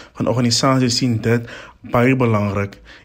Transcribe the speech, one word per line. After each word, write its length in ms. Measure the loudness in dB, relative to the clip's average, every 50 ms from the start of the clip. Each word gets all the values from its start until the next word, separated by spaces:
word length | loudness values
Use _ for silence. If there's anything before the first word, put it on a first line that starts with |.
| -20 -20 _
van 140 | -6 -4 -2
organisasies 680 | 0 0 0 0 0 0 2 2 2 2 2 0 0 0
sien 240 | 0 0 -2 0
dit 200 | 0 0 0 0 -2 -6 -12 -18 -20 -20 -20 _ -12 -4
baie 240 | 0 2 4 4 4
belangrik 680 | 2 2 2 2 2 0 -2 -2 -4 -4 -6 -8 -14 -20 -20 -20 -20 -14